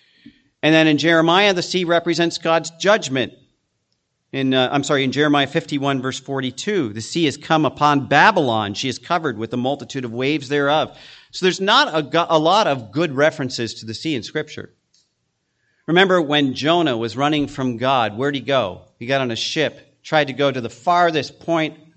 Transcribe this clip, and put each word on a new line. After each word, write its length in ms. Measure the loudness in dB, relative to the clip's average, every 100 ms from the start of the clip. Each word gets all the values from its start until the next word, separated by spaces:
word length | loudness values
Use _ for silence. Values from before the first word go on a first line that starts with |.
| _ _ -20 _ _ _
And 100 | 4
then 140 | 6 6
in 100 | 4
Jeremiah, 560 | 4 4 4 4 4
the 80 | 2
sea 220 | -2 -2
represents 540 | 0 0 0 0 0 0
God's 340 | 0 0 0
judgment. 640 | -2 2 2 2 -4 -4 -8 _ _ _ _ _ _ _ _ _
In, 200 | -4 0
uh, 140 | 2 2
I'm 140 | 0
sorry, 220 | 0 0 0
in 80 |
Jeremiah 340 | 0 2 2 2
fifty-one, 540 | -2 -4 -4 -2 -2
verse 180 | -4 -8
forty-two, 720 | -8 -6 -6 -8 -4 -2 -4
the 100 | -6
sea 240 | -8 -2 -2
has 120 | -2
come 280 | 0 2 2
upon 420 | 2 2 2 2
Babylon. 680 | 4 4 4 2 0 -2
She 160 | -4 -6
is 100 | -6
covered 380 | -4 -2 -2 -6
with 140 | -6
the 60 | -4
multitude 460 | -4 -4 -6 -10
of 80 | -8
waves 380 | -4 -2 -2 -2
thereof. 480 | -2 2 0 0 -6 -20 -20 _
So 140 | -2 -2
there's 160 | 0
not 360 | 2 2 2 0
a 60 |
go-, 240 | 0 0 2
a 100 | 2
lot 300 | 4 4 2
of 240 | -2 -4
good 220 | -4 -2
references 600 | 2 0 0 -6 -6 -8 -8
to 100 | -12
the 80 |
sea 220 | -8 -6 -6
in 80 |
Scripture. 500 | -6 -8 -8 -12 -16 _ _ _ _ _ _ _ _ _ _ _ 0
Remember 340 | 2 4 4
when 340 | 2 0 0 0
Jonah 420 | 0 2 2 0
was 180 | -4 -2
running 320 | -2 0 -4
from 300 | -4 -6 -2
God, 400 | 0 0 0 -2
where'd 180 | -4 -4
he 60 |
go? 400 | -2 0 0 -6 -18 _
He 60 | -4
got 160 | -2
on 100 | -2
a 60 | -4
ship, 680 | -6 -2 -4 -4 _ _
tried 240 | -2 0 0
to 60 |
go 180 | 0 -2
to 80 | -2
the 100 | -8
farthest 680 | -6 0 2 2 0 -4 -10
point 400 | -4 -2 -2 -6 _